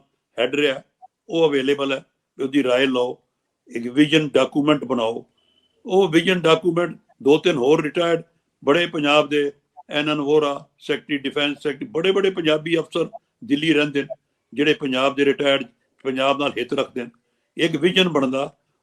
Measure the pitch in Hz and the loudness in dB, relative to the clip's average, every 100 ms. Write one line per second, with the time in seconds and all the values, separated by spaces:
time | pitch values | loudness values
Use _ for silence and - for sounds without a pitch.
0 | _ _ _ - 123 143 147 135 - _ | _ _ _ -4 -2 0 0 -2 -10 _
1 | - _ - 165 160 139 131 143 139 135 | -20 _ -6 0 2 2 0 0 -2 -4
2 | - _ _ - 135 143 127 123 135 127 | -8 _ _ -8 -2 0 2 2 2 0
3 | 123 - _ _ _ _ - 117 117 127 | -2 -6 _ _ _ _ -14 -10 -2 2
4 | 151 156 147 135 131 151 147 147 127 123 | 4 2 2 0 0 0 0 0 -2 -2
5 | 113 120 - _ _ _ _ _ 240 190 | -2 -4 -10 _ _ _ _ _ -2 0
6 | 185 160 175 185 160 160 180 170 175 - | 2 2 2 2 2 2 2 -2 -2 -6
7 | _ - 127 156 180 151 123 160 147 175 | _ -2 2 4 2 2 2 2 0 -2
8 | 170 165 - _ _ _ 131 151 175 165 | 0 -2 -4 _ _ _ 0 2 2 -2
9 | 143 147 143 147 143 - _ - - 147 | 2 4 4 0 -2 -4 _ -20 -8 -4
10 | 151 151 139 151 147 143 - _ - 135 | -2 -2 2 2 2 -4 -12 _ -6 -6
11 | - 143 135 147 147 139 151 139 131 151 | -4 -6 -4 -4 -4 -4 -6 -6 -6 -4
12 | 185 196 190 190 160 151 156 170 151 170 | -2 0 0 0 0 0 0 -4 -2 -6
13 | 160 - _ _ 110 143 160 147 147 139 | -6 -10 _ _ -4 -2 2 2 0 -2
14 | 139 - _ _ _ 117 151 147 143 127 | -6 -10 _ _ _ -2 0 0 -2 0
15 | 139 131 139 131 143 139 120 _ _ _ | 0 2 0 2 0 0 -4 _ _ _
16 | 139 131 135 139 143 - 120 135 127 127 | -6 -2 0 0 -2 -4 -6 -4 -4 -6
17 | 117 - _ _ _ - 165 156 170 180 | -12 -14 _ _ _ -2 -2 0 0 2
18 | 180 156 131 135 143 _ _ _ | 0 0 0 -2 -6 _ _ _